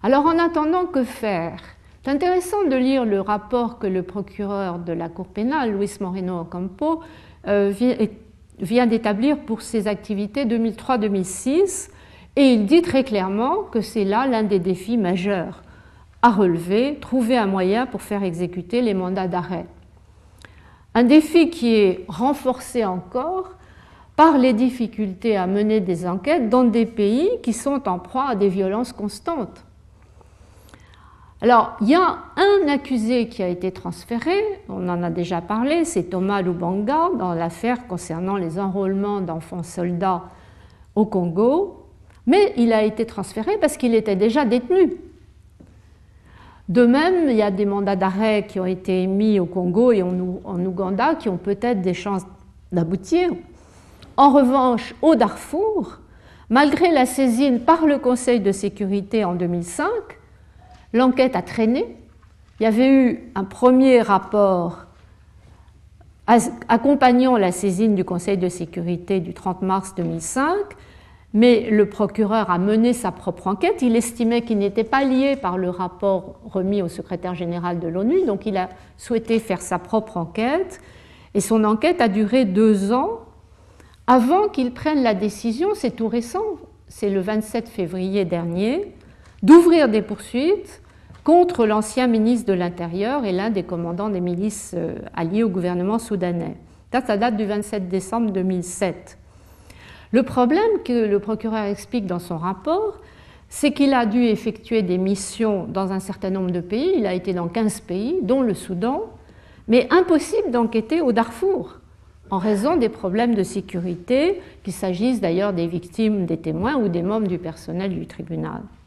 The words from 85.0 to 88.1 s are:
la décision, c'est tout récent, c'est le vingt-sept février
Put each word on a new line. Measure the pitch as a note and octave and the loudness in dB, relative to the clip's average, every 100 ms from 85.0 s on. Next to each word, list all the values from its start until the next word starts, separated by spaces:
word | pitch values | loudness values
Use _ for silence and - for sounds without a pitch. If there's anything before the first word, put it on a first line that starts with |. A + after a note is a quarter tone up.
la | A#3+ | 2
décision, | G3 G#3 G3+ A#3 A3+ F#4 | 0 -2 -4 -6 -2 -2
c'est | G#4 A#3+ | 0 -4
tout | - A3+ | -2 -4
récent, | A#3 A#3 F4+ A4 E4 - - - | -4 -4 -4 -4 -6 -14 -20 -20
c'est | - G#3 | -6 -2
le | G3 | -2
vingt-sept | F#3 G#3+ G#3+ A#3 A3+ | 0 -2 -2 -6 -8
février | - F3 F#3 F#3 | -6 -6 -4 -2